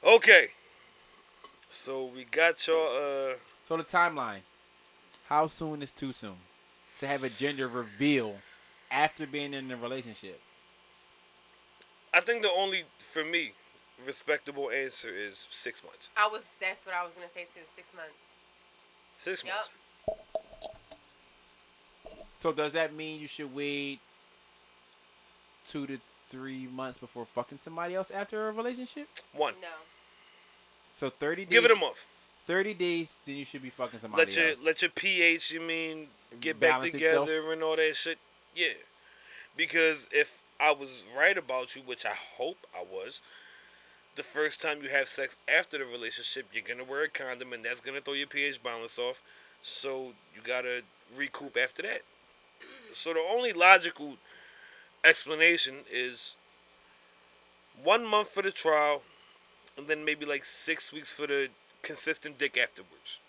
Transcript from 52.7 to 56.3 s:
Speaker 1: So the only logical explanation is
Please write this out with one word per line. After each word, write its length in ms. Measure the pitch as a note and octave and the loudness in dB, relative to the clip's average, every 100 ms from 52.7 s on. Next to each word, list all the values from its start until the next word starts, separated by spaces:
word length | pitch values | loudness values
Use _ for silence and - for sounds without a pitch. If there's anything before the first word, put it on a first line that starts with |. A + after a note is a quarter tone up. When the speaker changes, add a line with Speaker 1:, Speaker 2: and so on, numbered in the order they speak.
| - - | -20 -14
Speaker 1:
So 200 | - E3 | -8 -4
the 60 | D#3+ | -2
only 320 | E3 A#3 B3 | 0 0 0
logical 640 | F3 F3+ F#3+ E3 - D3 C3 - - - - - - - - | 8 12 12 10 -6 -12 -14 -20 -20 -20 -20 -20 -20 -20 6
explanation 720 | D#3+ D#3+ C#3 D#3 E3 E3+ C3+ C3+ - | 6 6 2 4 6 6 0 -4 -6
is 440 | A#2+ B2+ A#2 - | -4 -2 -4 -10